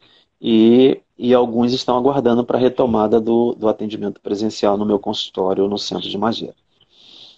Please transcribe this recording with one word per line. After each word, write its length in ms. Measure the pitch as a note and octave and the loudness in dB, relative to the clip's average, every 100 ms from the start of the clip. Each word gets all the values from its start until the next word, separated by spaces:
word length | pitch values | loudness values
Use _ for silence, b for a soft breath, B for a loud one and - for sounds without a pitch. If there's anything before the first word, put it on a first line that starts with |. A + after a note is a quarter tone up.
| b b b _ | b b b _
e, 600 | - A2+ A2+ A#2+ C3 - - - | 0 4 6 6 4 2 -6 -8
e 160 | A#2+ | 2
alguns 380 | B2 A#2+ A2+ A#2+ | 2 2 0 0
estão 260 | B2+ - B2 | -2 -2 0
aguardando 460 | B2 C#3 A#2+ B2+ | 0 0 2 0
pra 140 | A#2+ B2 | 0 0
retomada 640 | B2 - C3 A2 G#2+ A2+ | 0 0 0 0 2 2
do, 320 | A2 A#2 A#2+ | 2 0 0
do 140 | A#2 A2 | -2 -2
atendimento 520 | G#2+ A2 G#2+ G#2 G2 | -2 -6 -8 -8 -8
presencial 540 | - G2+ A2 - G#2+ G2+ | -8 -6 -6 -2 0 0
no 100 | G#2+ | 0
meu 120 | G#2 | -2
consultório 680 | G#2+ G#2+ - - F#2+ F#2+ | -2 -6 -6 -4 -2 0
ou 60 | G2 | -2
no 80 | G2+ | -2
centro 320 | - F#2 G2 | -6 -8 -8
de 80 | F#2+ | -4
magia. 360 | A2 F#2+ F2 - _ _ B B B B B | -4 -4 -10 -16 _ _ B B B B B